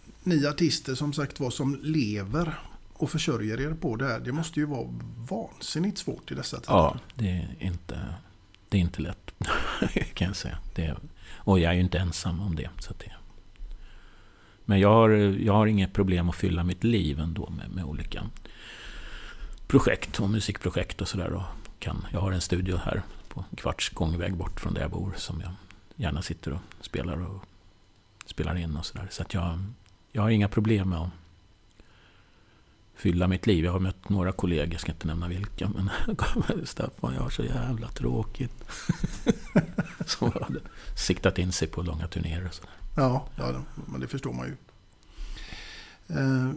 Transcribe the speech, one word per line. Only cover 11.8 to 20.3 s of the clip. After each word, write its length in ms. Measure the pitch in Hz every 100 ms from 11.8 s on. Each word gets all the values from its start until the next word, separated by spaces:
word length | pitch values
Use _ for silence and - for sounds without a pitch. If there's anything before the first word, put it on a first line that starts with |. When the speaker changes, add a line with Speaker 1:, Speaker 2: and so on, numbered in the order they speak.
Speaker 2:
inte 180 | 90 85
ensam 420 | 90 - 90 85
om 140 | 101 80
det, 140 | - -
så 120 | -
att 80 | -
det, 120 | - - - - - - - - - - - - - - - - -
men 140 | 101
jag 100 | 101
har, 160 | 110 113
jag 440 | 107 101 98 107
har 140 | 104 107
inget 260 | 104 95
problem 360 | - 95 87 85
att 60 | -
fylla 280 | 95 87
mitt 200 | 87 90
liv 360 | 113 113 78 69
ändå 300 | 80 82 -
med, 200 | 82 -
med 120 | 90 76
olika 380 | 78 - - - - - - - - - - - - - - - - -
projekt 500 | 135 - - - -
och 100 |
musikprojekt 720 | 101